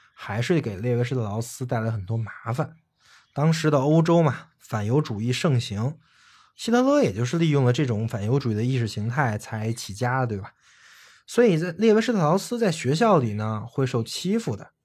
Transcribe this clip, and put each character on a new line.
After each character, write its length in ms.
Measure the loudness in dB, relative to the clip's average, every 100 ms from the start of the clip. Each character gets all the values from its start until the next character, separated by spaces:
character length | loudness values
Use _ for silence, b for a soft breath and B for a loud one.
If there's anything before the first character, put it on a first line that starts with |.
| b b
还 260 | -8 -4
是 180 | 0 0
给 160 | -2 -4
列 180 | -2 0
维 80 |
施 100 | 0
特 80 | -2
劳 180 | -4 -4
斯 260 | -8 -8 -6
带 140 | -4
来 120 | -2
很 120 | -4 -4
多 120 | -6
麻 140 | -6 -8 -6
烦。 260 | -4 -6 -10 _ _ b b b
当 200 | -2 0
时 160 | 2 4
的 100 | 4
欧 220 | 6 4
洲 220 | 6 6
嘛， 240 | 4 0 -8 _
反 280 | -8 -4 0
犹 140 | 0
主 220 | 0 -2
义 100 | -2
盛 280 | 0 2 2
行， 400 | 0 -2 -4 -6 b b b b b b
希 160 | 0
特 100 | 2
勒 220 | 4 4
也 100 | 2
就 100 | 0
是 140 | -2 0
利 120 | 2
用 140 | 4
了 80 | 4
这 140 | 2 0
种 220 | -2 -4
反 180 | -4 -2
犹 140 | 0
主 120 | 0
义 40 | -2
的 80 |
意 160 | -2 -2
识 80 | -2
形 200 | -4 -4
态 300 | -2 -2 -2
才 340 | -6 -6 -4
起 220 | -6 -8
家 280 | -6 -2 -2
的， 60 | -2
对 100 | -4
吧？ 140 | -10 -18 b b b b b b b
所 180 | 2 4
以 140 | 2
在 120 | -2
列 200 | 0 4
维 80 | 4
施 100 | 2
特 60 | 2
劳 180 | 2 2
斯 220 | -2 -2
在 140 | -2
学 240 | 0 0 2
校 240 | 4 4
里 140 | 2
呢， 300 | -2 -4 -6 -6
会 160 | -4 -2
受 160 | -2
欺 360 | -4 -6 -4 -4
负 180 | -4 -8
的， 160 | -10 _